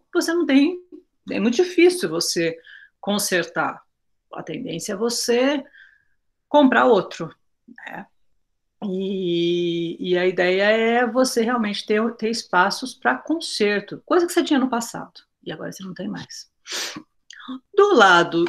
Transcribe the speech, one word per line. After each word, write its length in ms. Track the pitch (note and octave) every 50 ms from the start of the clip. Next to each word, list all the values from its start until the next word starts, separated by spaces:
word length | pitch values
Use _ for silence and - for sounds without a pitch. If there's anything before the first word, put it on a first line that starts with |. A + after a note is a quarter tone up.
| _ _
você 220 | - F4 - E4 E4+
não 120 | F4 D#4
tem, 340 | C#4 C4+ C#4 C#4+ F4 F4+ - - _ - - - _ _ _ _ -
é 100 | - G3
muito 160 | G3 A#3+ -
difícil 540 | F4+ F4+ F4+ - E4+ F4 F4+ F4+ - G3+ D#3+
você 480 | D#3+ E3+ - - - F3 E3 E3 - - - - - - - _ _ _
consertar. 800 | - G3 G#3 G3+ G3+ - F#3 E3+ E3+ - - C#3 D3 D3 - - _ _ _ _ _ _ _ _ _ _ -
A 80 | -
tendência 520 | - - - - - - E3+ E3+ - - G3+
é 40 |
você 640 | F#3 A3+ A#3+ A#3+ - - - A#3 A#3+ C4 C#4 D4+ C#4 - _ _ - - _ _ _ _ _ _ _ _ _ _ _ _ _
comprar 360 | - D4 C#4+ B3+ A#3 A#3 B3
outro, 480 | B3+ A3 F3+ E3+ - - - E3 D#3 - _ _ _ _ _ _
né? 400 | - - - - - - F3 - _ _ _ _ _ _ _ _ _ _ _ _ _ _ - G#3+
E, 1080 | G3 F#3 F#3+ F#3+ F#3+ G3 F#3+ F#3 F3 E3+ E3+ E3+ E3+ F3 F3 F3 E3+ E3+ E3+ E3+ E3 - -
e 180 | F#3 F3+ F3+
a 80 | F3+ F3+
ideia 380 | F#3 F3+ F#3 F3+ F3+ F#3 F#3+ G3+
é 440 | G#3+ A3 A3+ A3+ A3+ A#3 A#3+ B3
você 340 | A3+ A3 C4 B3+ B3+ - A#3
realmente 440 | A3+ A#3+ B3+ A#3+ G#3+ G#3 G3+ - -
ter, 160 | - G#3 G#3+ A3+ A3+ A3+
ter 140 | - A3 A3+
espaços 640 | A3+ - - - F#3 F3+ F#3 G3 G3 - C4 - -
pra 220 | _ - - C4
conserto, 840 | - - - D#4 E4 - - - - G#3 G#3 G#3 G3 G3+ - D#3 - _
coisa 200 | - D4+ F4 F4
que 80 | F4 -
você 100 | E4+ C4+
tinha 160 | - D4+ B3+
no 100 | C4 C4
passado, 520 | A3+ A#3+ A#3+ - - - - - - - _ _ _ _
e 120 | - F3 -
agora 180 | F3 F3 E3
você 120 | - - F#3+
não 100 | F#3+ F3
tem 160 | - G3 G#3
mais. 420 | F3+ E3 - - - - - _ _ _ _ - - - - - - - - _ _ _ _ - - - - - C4 C4 _ _ -
Do 180 | G4+ G4+ G#4 F#4
lado 520 | A#3+ G3 F#3 F3 E3+ - - E3 E3+ E3+